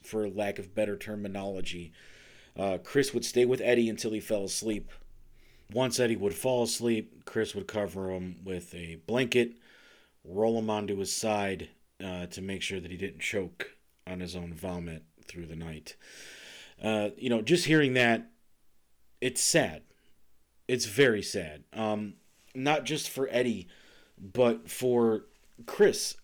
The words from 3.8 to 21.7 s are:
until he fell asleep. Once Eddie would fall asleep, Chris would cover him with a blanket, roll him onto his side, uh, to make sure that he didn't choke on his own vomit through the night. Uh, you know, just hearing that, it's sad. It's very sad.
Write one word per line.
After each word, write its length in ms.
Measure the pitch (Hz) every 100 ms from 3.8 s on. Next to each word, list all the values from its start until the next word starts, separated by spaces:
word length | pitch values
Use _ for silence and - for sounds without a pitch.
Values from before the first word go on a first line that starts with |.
| 113
until 220 | 110 113
he 80 | 107
fell 240 | - 104
asleep. 480 | 98 - 110 104 - - - - - - - - -
Once 280 | 110 131 117
Eddie 160 | 120 104
would 200 | 101 95
fall 260 | 127 123
asleep, 640 | 117 - 120 113 - - -
Chris 300 | 113 104 101
would 120 | 92
cover 440 | 107 101 95 95
him 260 | 92 90 87
with 300 | 95 90 - 85
a 200 | 85 82 -
blanket, 500 | 123 120 123 117 - - - - - _ _
roll 360 | 85 95 113 113
him 100 | 110
onto 280 | 107 101 98
his 140 | 92
side, 580 | - 110 104 98 92 85 _ _ -
uh, 280 | 92 90 90
to 140 | 95
make 200 | 95 95
sure 180 | - 95
that 120 | 82
he 60 | 90
didn't 220 | 95 78
choke 560 | - 104 87 - - - _ _ -
on 140 | 92
his 160 | 87 90
own 180 | 85
vomit 500 | 80 95 90 85 80 - _
through 240 | - 85 82
the 80 | 80
night. 400 | 82 78 - - - - - - - - - -
Uh, 280 | 107 107 104 -
you 120 | 123
know, 120 | 117
just 240 | 113 170 147
hearing 280 | 156 139
that, 360 | 127 120 117 - _ _ _ _ _ _ _ _ -
it's 200 | 127 127
sad. 400 | - 165 107 78 - _ _ - - - _ _ -
It's 180 | 127 104
very 380 | 101 135 107
sad. 400 | 98 101 80 76 -